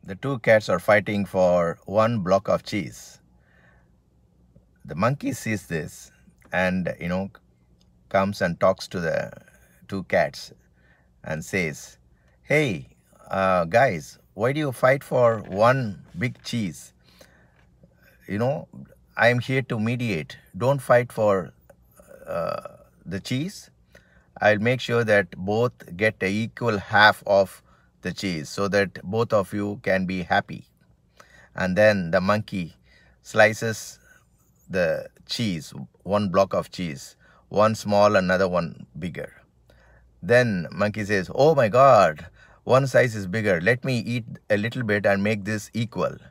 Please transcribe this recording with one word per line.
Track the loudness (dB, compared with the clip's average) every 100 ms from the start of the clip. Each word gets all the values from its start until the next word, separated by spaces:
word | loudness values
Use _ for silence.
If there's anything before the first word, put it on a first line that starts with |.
The | -14
two | -10 -6 -2
cats | 4 4 4
are | -2
fighting | 4 2 2 -4
for | -2 2 4 4 0 -4
one | -2 0 2 0
block | 0 0 2
of | -4
cheese. | -2 -8 -8 -14 -20 -20 _ _ _ _ _ _ _ _ _ _ _ _ _ _ _ _
The | -14
monkey | -2 -2 -2 -6
sees | -6 -6 -6 -4
this | -8 -8 -16 -20 _ _ _ _
and, | -2 0 -2 -4 -6
you | -6
know, | -6 -6 _ _ _ _ _ _ _ _
comes | -2 0 -2
and | -4 0
talks | 0 0 -6
to | -6
the | -4 -4 -6 -14 _ _ _ _ -12
two | -10
cats | -2 0 0 -4 -20 -20 _ _ _ _ _ _
and | -10 -10
says, | -4 -4 -4 -6 -18 _ _ _ _ _
"Hey, | _ 0 0 -4 -10 _ _ _ -8
uh, | -2 2 0
guys, | 2 2 2 0 -10 -20 _
why | -4 -2
do | -2
you | -6
fight | 0 2 2
for | 0 2 2 2
one | -4 2 4 4 -2 -8 -14 -8
big | -8 -8
cheese? | -8 -6 -6 -8 -20 _ _ _ -20 _ _ _ _ _ _ _ _ _ -8
You | -4
know, | -2 -4 -10 -20 -20 -20 _ 0
I | 2
am | 2
here | 0 -4
to | -2 -4
mediate. | -2 -2 -4 -4 -6 -18 _ -2
Don't | 0 0
fight | 4 4 4
for, | 0 2 2 -2 _ _ _ _ _ -20 -20
uh, | -10 -6 -6 -6 -12 -20 _ _
the | -12 -12
cheese. | -6 -6 -6 -12 -20 _ _ -20 _ _ _ 0
I'll | 2 4
make | 0 -2
sure | -2 -2
that | 2 2 2
both | -8 -4 0 -2 _ -18 -2
get | -2 0
a | -4
equal | -2 -6 -4 -4 -4
half | 0 6 6 4 2
of | 4 4 -4 _ _ _ _
the | -10
cheese | -6 -6 -6 -8
so | -4 0
that | 0 0 -6
both | -6 -4 0
of | 0 0
you | -6 -6 -6
can | -2 -2
be | -2 -6
happy." | -2 -2 -2 -16 _ _ _ _ _ _ -20 -20 _
And | -6 -2
then | 4 4 4 0
the | 0
monkey | 0 -2 -2 -8 -8 _ _ _ _ _
slices | -4 4 4 4 -6 -6 -12 -20 _ _ _ _ _ _ _
the | -2 0 -2 -6 _
cheese, | -10 -4 -4 -4 -8 -16 -16 _
one | -2 -2 2
block | 2 2
of | 0 -6
cheese, | -8 -8 -10 -16 _ _ _ _
one | 2 2
small, | 2 0 4 6
another | 4 2 2 2
one | 0 -4 -10 -18 -12
bigger. | -10 -10 -14 -18 _ _ _ _ _ _ _ _
Then | 2 4 4 -2 -6
monkey | -4 -4 -2
says, | -2 -2 -2
"Oh | 2 4
my | 4 2
God, | 6 8 8 6 0 -16 _ -20 _
one | 2 2
size | 4 2 2
is | -2
bigger. | -6 -2 0 0
Let | 0 0
me | -2 -4
eat | -4 -6 -8 -18 _
a | -2
little | -2 -6
bit | -4 0
and | 0 0
make | 0 -2
this | -4 -8 -6
equal." | -6 -6 -4 -4 -6 -20